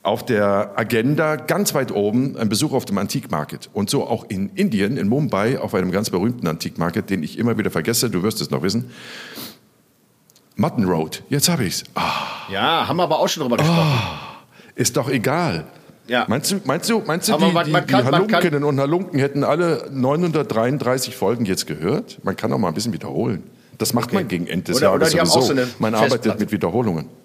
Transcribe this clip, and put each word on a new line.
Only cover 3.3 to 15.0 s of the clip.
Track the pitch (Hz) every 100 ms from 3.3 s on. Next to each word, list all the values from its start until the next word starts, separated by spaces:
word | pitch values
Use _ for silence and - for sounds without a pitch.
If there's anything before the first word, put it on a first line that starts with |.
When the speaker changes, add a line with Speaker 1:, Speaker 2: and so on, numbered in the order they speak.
| 80 73 - -
Speaker 1:
Und | 107 101
so | 139 -
auch | 110 -
in | 95 95 -
Indien, | 202 107 101 85
in | 98
Mumbai, | 131 135 95 107 -
auf | 104
einem | 101 90
ganz | 92 107
berühmten | 92 107 123 87
Antikmarket, | 80 - - 85 107 95
den | 95
ich | 76 -
immer | 120 107
wieder | 98
vergesse, | - 120 120 120
du | 92
wirst | 101 107
es | 71
noch | 69
wissen. | 87 110 120 - - - - - - - _ _ _ _ _ _ _ - _ -
Mutton | 151 - 92
Road, | 82 80 - -
jetzt | 143 156
hab | 165
ich's. | 95 - - -
Ah. | - - - - -
Speaker 2:
Ja, | 98 131 165 110
haben | 160
wir |
aber | 170 151
auch | 185
schon | -
drüber | 127 120
gesprochen. | 156 170
Speaker 1:
Ah, | 160 123 95 - - - - - - -
ist | 120
doch | 151